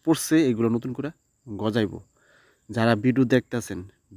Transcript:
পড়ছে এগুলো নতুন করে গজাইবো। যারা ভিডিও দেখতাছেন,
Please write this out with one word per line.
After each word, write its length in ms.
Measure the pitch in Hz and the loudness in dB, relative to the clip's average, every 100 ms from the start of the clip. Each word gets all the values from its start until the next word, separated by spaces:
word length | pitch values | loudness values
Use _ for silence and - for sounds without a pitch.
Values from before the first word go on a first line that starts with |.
পড়ছে 320 | - 160 - 160 139 | -2 0 2 2 2
এগুলো 240 | 110 113 | 2 0
নতুন 240 | 117 131 | -2 -4
করে 160 | 123 139 - _ _ 127 | -8 -10 -12 _ _ -14
গজাইবো। 520 | 101 107 113 104 - - _ _ _ _ _ - | -6 -2 0 0 -4 -18 _ _ _ _ _ -10
যারা 240 | 110 113 110 | -2 0 2
ভিডিও 300 | 123 123 123 | 2 2 4
দেখতাছেন, 540 | 131 - 120 - 90 98 _ _ | 2 0 -6 -8 -10 -12 _ _